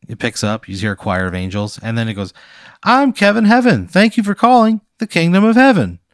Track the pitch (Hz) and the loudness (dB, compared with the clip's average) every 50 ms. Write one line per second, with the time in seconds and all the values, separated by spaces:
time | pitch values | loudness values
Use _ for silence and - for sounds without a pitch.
0 | _ - - 113 - 120 110 - - 104 104 110 - - 95 98 92 107 101 - | _ -16 -16 -8 -8 -8 -8 -4 -4 -4 -4 -6 -8 -12 -12 -6 -6 -6 -6 -6
1 | - - 98 92 92 92 87 92 90 92 92 104 104 107 - - - 110 113 117 | -6 -4 -4 -2 -4 -4 -4 -6 -8 -6 -6 -6 -6 -6 -8 -12 -10 -8 -6 -4
2 | 117 113 110 95 101 92 - _ - - - - - - - _ - - 226 254 | -4 -6 -6 -8 -10 -12 -12 _ -20 -20 -20 -20 -20 -20 -20 _ -2 0 0 2
3 | 277 277 240 - - 202 208 220 226 208 220 247 262 247 208 120 92 90 - - | 2 0 -2 0 0 0 0 2 2 2 4 4 4 2 2 0 -2 -2 0 2
4 | 202 226 214 - 220 196 202 - - 233 254 247 226 220 220 214 _ _ _ _ | 2 2 2 -2 -2 -2 -4 0 2 2 4 4 4 2 0 -2 _ _ _ _
5 | - - - 175 165 170 175 190 202 220 226 226 262 277 262 196 127 95 87 87 | -12 -6 -4 -2 0 2 2 4 4 4 4 4 4 4 4 2 0 -2 -4 -10
6 | _ _ | _ _